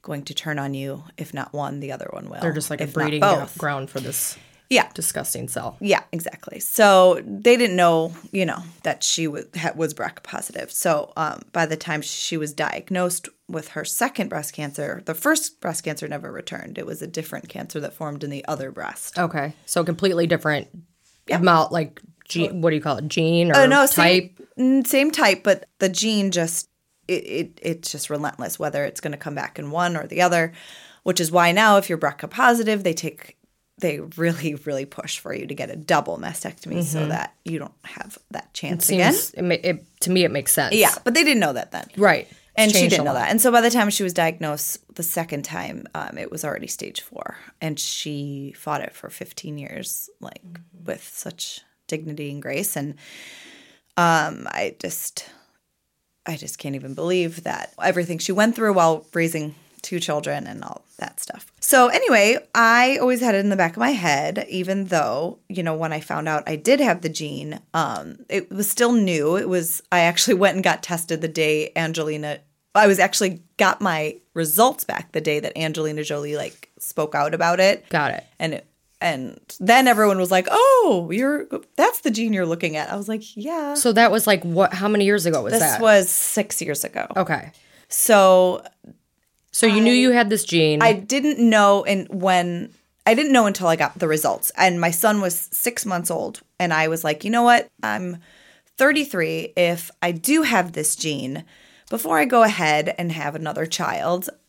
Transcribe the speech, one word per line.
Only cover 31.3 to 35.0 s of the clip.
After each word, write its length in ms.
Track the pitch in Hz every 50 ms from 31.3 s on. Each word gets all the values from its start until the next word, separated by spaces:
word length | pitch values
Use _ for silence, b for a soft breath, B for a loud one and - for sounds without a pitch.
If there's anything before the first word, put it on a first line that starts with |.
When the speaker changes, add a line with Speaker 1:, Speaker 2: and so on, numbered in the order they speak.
Speaker 1:
why 200 | 170 180 170 170
now 260 | 170 202 220 214 202
if 100 | 202 190
you're 120 | - 170 160
brca 280 | - 143 139 - -
positive, 560 | - - 233 262 240 240 233 226 220 214 202 190
they 100 | 180 160
take, 420 | 165 170 156 - - - - _ _ _ _ _ _ _ _ _
they 220 | _ - 170 147 147 156 165 160
really, 380 | 165 165 170 165 139 143 156 151
really 300 | 143 - 151 143 131 139
push 340 | 139 - -